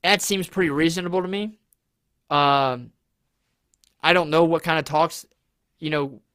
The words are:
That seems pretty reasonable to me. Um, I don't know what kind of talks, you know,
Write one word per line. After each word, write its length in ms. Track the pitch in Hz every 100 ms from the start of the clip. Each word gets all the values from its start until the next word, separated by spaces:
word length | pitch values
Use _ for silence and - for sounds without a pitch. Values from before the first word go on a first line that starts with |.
That 200 | 175 196
seems 260 | - 196 175
pretty 220 | - 175
reasonable 520 | 143 165 170 180 185
to 60 | 180
me. 320 | 196 208 214 _ _ _ _ _ _ _
Um, 640 | 147 143 139 135 123 120 _ _ _ _ _ _ _ _ _ _ _
I 100 | 156
don't 160 | 180 156
know 140 | 156
what 200 | 165 165
kind 160 | 170 160
of 60 | 143
talks, 400 | 151 160 - - _ _ _ _ _
you 100 | 156
know, 320 | 151 139 117 _